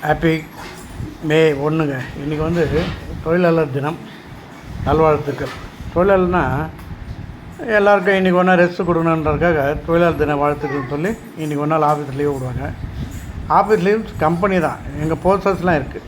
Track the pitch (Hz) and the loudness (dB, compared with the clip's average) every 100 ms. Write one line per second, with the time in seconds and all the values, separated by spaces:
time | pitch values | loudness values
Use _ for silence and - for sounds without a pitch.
0 | 151 151 165 160 156 - - - - - | 0 0 2 0 -4 -16 -16 -14 -16 -12
1 | - - 156 156 160 139 147 156 156 131 | -10 -8 0 4 4 4 0 0 0 -2
2 | 127 - 143 151 160 170 147 147 185 - | -6 -8 -6 -2 -2 0 2 0 -2 -6
3 | - - 160 175 175 165 151 131 143 160 | -10 -8 -2 2 4 4 2 -2 -4 -6
4 | - - - - - - - - - 151 | -12 -18 -18 -18 -18 -18 -16 -6 0 4
5 | 160 147 143 135 135 - - - - 165 | 4 4 0 -6 -6 -10 -14 -14 -6 0
6 | 190 190 180 180 135 131 160 - - - | 4 4 4 2 0 -2 -4 -8 -14 -14
7 | - - - - - - 240 214 202 202 | -12 -12 -12 -14 -16 -12 0 4 6 6
8 | 185 196 185 180 180 180 175 175 180 165 | 4 2 4 4 6 6 4 2 0 2
9 | 165 160 151 147 170 160 139 151 170 170 | 2 2 2 2 2 2 2 -2 0 4
10 | 175 151 147 147 147 143 143 143 131 143 | 4 2 0 2 2 0 -2 -4 -4 -4
11 | 175 226 - - 156 147 147 160 147 151 | -4 -4 -10 -10 -6 -2 0 2 2 0
12 | 143 135 147 139 127 123 135 - - - | -2 -2 -2 -2 -4 -6 -6 -8 -10 -8
13 | - - - - - 160 202 214 180 214 | -10 -10 -12 -10 0 2 4 4 4 0
14 | 220 - 156 170 196 185 156 120 - 143 | -2 0 0 2 2 2 0 -2 -8 -6
15 | 156 160 180 196 196 185 180 160 123 - | -4 0 2 2 2 0 2 0 -2 -10